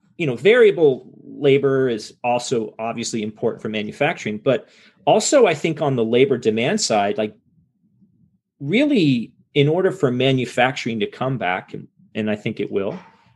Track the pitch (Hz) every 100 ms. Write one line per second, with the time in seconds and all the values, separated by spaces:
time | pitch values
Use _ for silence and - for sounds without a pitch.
0 | _ - 156 117 170 247 220 165 151 127
1 | - - - - 139 135 135 135 131 110
2 | - - 120 120 - 123 107 - 113 113
3 | 110 117 107 107 117 - 110 107 104 -
4 | 147 170 - 107 139 120 - _ _ _
5 | - 202 220 294 214 151 170 156 147 131
6 | 113 120 135 123 113 110 127 214 - 107
7 | 101 101 107 - _ _ _ _ _ _
8 | _ _ _ _ _ - 143 208 294 262
9 | 151 123 107 _ _ 151 143 170 185 -
10 | 131 123 131 131 117 - 123 131 117 113
11 | 101 - 127 135 90 95 - - - _
12 | _ 110 107 104 117 107 101 104 98 185
13 | - _ _